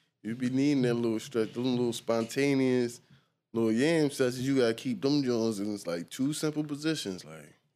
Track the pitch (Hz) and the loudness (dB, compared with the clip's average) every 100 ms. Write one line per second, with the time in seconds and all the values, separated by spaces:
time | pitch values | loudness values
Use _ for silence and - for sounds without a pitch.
0 | _ _ 104 120 127 131 143 143 123 117 | _ _ -8 -4 -2 2 2 2 2 2
1 | 117 110 - 117 110 120 127 123 120 117 | 0 -2 -2 -2 -2 -2 -2 0 0 -2
2 | - 117 113 139 143 135 131 127 120 - | 0 0 0 0 2 4 4 2 0 -4
3 | _ - _ _ _ 113 113 113 147 165 | _ -20 _ _ _ 0 2 4 4 4
4 | 143 - 127 127 131 135 117 113 131 107 | 2 2 0 0 0 4 2 0 -4 -2
5 | 135 147 127 117 113 101 104 101 - 85 | 2 2 2 2 0 -2 -4 -4 -6 -6
6 | 87 - 135 151 156 147 156 143 156 156 | -6 -4 -2 0 -2 -2 -6 -4 -4 -2
7 | 101 92 78 78 73 _ _ | -4 -8 -12 -18 -20 _ _